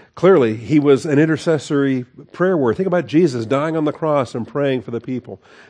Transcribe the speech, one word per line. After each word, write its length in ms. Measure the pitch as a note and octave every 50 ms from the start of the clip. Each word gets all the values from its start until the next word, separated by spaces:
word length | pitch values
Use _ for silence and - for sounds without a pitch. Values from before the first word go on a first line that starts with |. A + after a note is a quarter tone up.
| - _ _
clearly, 420 | - E3+ F#3+ F#3+ D3+ A#2+ A2 A2
he 220 | A2+ A2 F#2+ D#3
was 280 | D3 C#3 D3 C3+ A#2+ -
an 140 | D#3 C#3 C#3+
intercessory 840 | D#3+ D#3+ D#3 - - F3 D#3+ C#3 - - D3+ C#3 C#3 C#3 C3 B2+ B2 _ _ - - _ -
prayer 240 | - F3+ F#3+ F#3
warrior. 180 | D3+ C3 A2+ G#2+
Think 120 | - F#3+
about 200 | F#3 F3+ F3 A#2+
Jesus 380 | G#2 C#3 D#3+ F#3 C#3+ B2+ A#2 A2
dying 320 | G#2+ C3+ C#3 D3+ E3 D#3+
on 80 | D#3+ D3+
the 80 | D3+ C#3
cross 420 | - E3 D#3 D3 C#3+ A#2+ - -
and 100 | A#2+ A2
praying 360 | - - C#3+ C#3+ C#3 C3 A#2+
for 100 | - B2+
the 80 | A#2 A2
people, 420 | - C3+ B2+ A#2+ - A2+ G2 - _ _ - - -